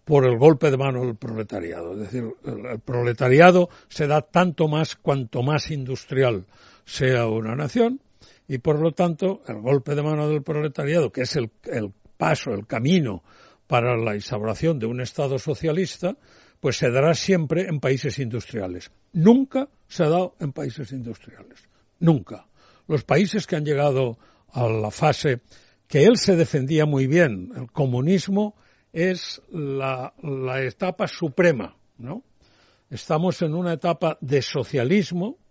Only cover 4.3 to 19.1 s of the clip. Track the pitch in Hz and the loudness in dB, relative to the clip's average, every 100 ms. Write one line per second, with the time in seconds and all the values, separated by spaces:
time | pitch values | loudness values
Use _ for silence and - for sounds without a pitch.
4.3 | 175 180 151 160 151 156 - - 139 120 | 0 0 0 0 0 -2 -4 -2 -2 -2
5.3 | 123 123 151 - 151 127 131 - 131 131 | -4 -2 -2 -4 -8 -8 -10 -6 0 0
6.3 | 104 92 _ - _ - - 131 127 113 | 0 -6 _ -20 _ -16 -2 0 2 0
7.3 | 110 110 123 147 254 233 262 - _ - | -2 -4 -4 -4 0 0 0 -10 _ -20
8.3 | _ - 135 160 147 160 147 175 160 190 | _ -10 -4 0 2 0 2 0 2 -2
9.3 | - - 110 113 139 139 147 151 151 151 | -4 -8 -6 0 0 0 -2 -2 -2 -2
10.3 | 151 139 151 151 143 143 170 135 - - | -2 -4 -4 -4 -4 -2 0 0 -2 -4
11.3 | 151 117 - - 139 101 - _ _ 160 | -4 -6 -8 -8 -6 -6 -10 _ _ -2
12.3 | 151 - 101 104 123 127 185 127 92 - | -2 -4 -8 -6 -4 2 2 2 -4 -12
13.3 | _ - _ _ 123 120 120 113 104 - | _ -20 _ _ 0 2 0 -2 -4 -6
14.3 | 107 110 - 160 151 110 123 127 - 139 | -6 -4 -2 -2 -2 -4 -6 -8 -6 -4
15.3 | 131 156 139 165 156 180 - 180 247 _ | -4 -4 -4 -2 -2 -4 -4 -6 -6 _
16.3 | _ _ _ 139 120 131 123 151 156 - | _ _ _ -4 0 0 2 2 2 2
17.3 | 185 151 165 185 151 131 135 143 123 123 | 0 2 -2 -2 -2 0 -2 -2 -6 -6
18.3 | 117 - 113 92 90 - _ _ | -6 -8 -8 -8 -10 -14 _ _